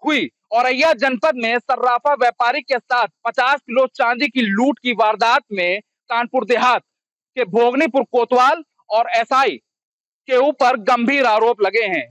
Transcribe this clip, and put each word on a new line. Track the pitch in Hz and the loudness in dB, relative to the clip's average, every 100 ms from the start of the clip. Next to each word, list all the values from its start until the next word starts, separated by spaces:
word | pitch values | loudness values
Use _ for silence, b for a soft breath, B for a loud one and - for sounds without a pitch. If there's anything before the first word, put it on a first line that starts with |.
| 285 | -4
हुई | 285 147 _ - | -4 -4 _ -4
औरैया | 220 254 262 320 | -2 0 0 0
जनपद | 262 269 247 320 | 0 -2 -2 -2
में | 254 226 240 | -2 -2 -4
सर्राफा | - 247 247 240 294 | -2 -2 0 0 0
व्यापारी | 277 240 - 240 277 | 0 0 0 -2 -2
के | 247 247 | -4 -6
साथ | - 247 208 | -2 -2 -2
पचास | _ 233 240 254 285 | _ -8 -2 0 -2
किलो | - 233 262 | -2 -2 0
चांदी | - 233 240 269 | 0 -2 0 -2
की | 254 | -2
लूट | 220 196 262 254 | -2 0 0 0
की | 247 | -4
वारदात | 214 214 214 226 262 - | 0 0 2 2 0 -2
में | 202 175 196 | -4 -2 -2
कानपुर | - _ - 233 240 262 | -8 _ -6 -6 -2 -2
देहात | 214 226 247 220 _ _ _ _ _ | 0 0 2 0 _ _ _ _ _
के | 262 | -6
भोगनीपुर | 214 208 240 254 320 269 | -2 0 2 2 0 -2
कोतवाल | 233 247 233 247 262 330 302 _ - | -2 -2 0 2 2 2 -6 _ -4
और | 214 233 233 | -2 0 -2
एसआई | 226 269 262 131 _ _ _ _ _ _ - | 0 0 0 -2 _ _ _ _ _ _ -2
के | 254 | 0
ऊपर | 285 285 247 254 | 2 2 0 0
गंभीर | 196 247 240 277 247 | 0 0 2 2 2
आरोप | 214 226 226 | 2 2 0
लगे | 196 208 | 0 0
हैं। | 214 170 120 | -2 -4 -8